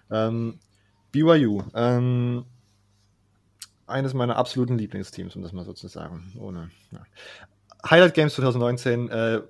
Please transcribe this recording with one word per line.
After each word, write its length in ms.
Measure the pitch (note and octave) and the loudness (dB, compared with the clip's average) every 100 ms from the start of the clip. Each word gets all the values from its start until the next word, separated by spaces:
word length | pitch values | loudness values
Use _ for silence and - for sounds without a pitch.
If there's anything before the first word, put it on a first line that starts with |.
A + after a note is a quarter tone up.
| _ | _
Ähm, 480 | A2 A2+ A#2 A2+ - _ _ _ _ _ | -2 -2 -2 -6 -10 _ _ _ _ _
B 80 | C#3+ | 2
Y 260 | D#3+ E3 A#2+ | 6 6 6
U, 180 | G2+ F2+ - | 0 -4 -2
ähm, 720 | A#2+ B2 B2 B2 B2 A#2+ B2 _ _ _ _ _ _ _ _ _ _ _ - _ - | 2 2 2 0 -2 -4 -8 _ _ _ _ _ _ _ _ _ _ _ -20 _ -8
eines 280 | C3+ C3+ | -4 -2
meiner 240 | C3 A#2+ A2+ | -2 0 0
absoluten 400 | B2+ C3 B2 B2 | -2 0 0 0
Lieblingsteams, 580 | G#2 G2 G2 - F2+ - | -4 -8 -10 -12 -12 -12
um 80 | |
das 80 | F2 | -12
mal 140 | F#2 F2+ | -12 -14
so 80 | |
zu 140 | - - | -14 -16
sagen, 460 | - D#2+ E2+ F#2 G#2+ | -14 -14 -14 -16 -16
ohne, 320 | G#2 F2+ E2 - _ | -12 -12 -14 -18 _
ja. 120 | - - - - - - _ _ - - | -20 -20 -20 -20 -20 -20 _ _ -16 4
Highlight 240 | E3 F3+ | 8 8
Games 200 | D#3+ D3+ | 6 0
zweitausendneunzehn, 760 | - C3 A#2+ A#2+ B2 B2+ A#2+ A#2+ | 2 0 2 0 0 -2 -2 -2
äh, 340 | A2+ A2+ A2+ | -2 0 -2